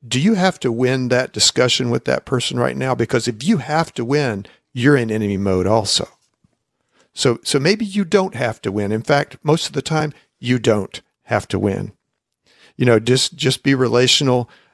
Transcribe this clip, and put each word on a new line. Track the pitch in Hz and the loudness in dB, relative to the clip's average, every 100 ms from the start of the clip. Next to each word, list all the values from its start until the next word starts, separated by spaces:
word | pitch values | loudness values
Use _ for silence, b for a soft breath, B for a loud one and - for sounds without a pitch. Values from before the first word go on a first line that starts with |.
| 117 | -6
do | 123 | 0
you | 190 208 | 2 2
have | 185 - | 0 0
to | 127 | -4
win | 113 127 131 127 | 0 0 0 0
that | 123 127 | 0 0
discussion | 107 - - 127 - 123 | 0 0 2 0 0 0
with | 123 - | -2 0
that | 131 - | -2 -2
person | 127 - 123 | -4 -2 -2
right | 127 135 | -2 -2
now? | 131 120 | -4 -2
Because | 117 123 117 | 0 -2 -2
if | 107 | -4
you | 147 208 | 0 0
have | 127 156 165 - | 0 -2 -2 -6
to | 117 | -2
win, | 143 135 101 107 b _ | 0 0 -4 -10 b _
you're | 123 127 139 | 0 4 4
in | 113 | 2
enemy | 110 104 98 | 0 0 0
mode | 98 92 92 | 0 0 2
also. | 110 101 - - _ _ _ _ _ _ _ _ _ _ | 2 0 -2 -4 _ _ _ _ _ _ _ _ _ _
So, | - 127 117 | -2 0 0
so | - 139 | -2 0
maybe | 151 214 214 | 0 0 -2
you | 202 175 | -4 0
don't | 202 190 117 | 0 0 -2
have | 120 - | -4 -4
to | 101 | -6
win. | 101 101 | -4 -2
In | 110 | -4
fact, | 120 147 - - | 0 0 0 -4
most | 151 165 - | 0 0 -2
of | |
the | 143 | -8
time, | - 156 151 b b _ | -4 -2 -4 b b _
you | 120 127 | -2 0
don't | 113 104 - - - _ | 2 0 -2 -12 -20 _
have | - 107 - | -4 -4 -2
to | 95 | -2
win. | 101 95 101 - _ _ _ _ b b b - | -2 -2 -6 -14 _ _ _ _ b b b -2
You | 123 | 2
know, | 110 | 4
just, | 113 127 - 131 | 4 0 0 -2
just | 156 - | -2 -2
be | 139 135 | 0 0
relational, | 127 120 123 - 139 123 117 b b | 2 2 2 2 2 0 -2 b b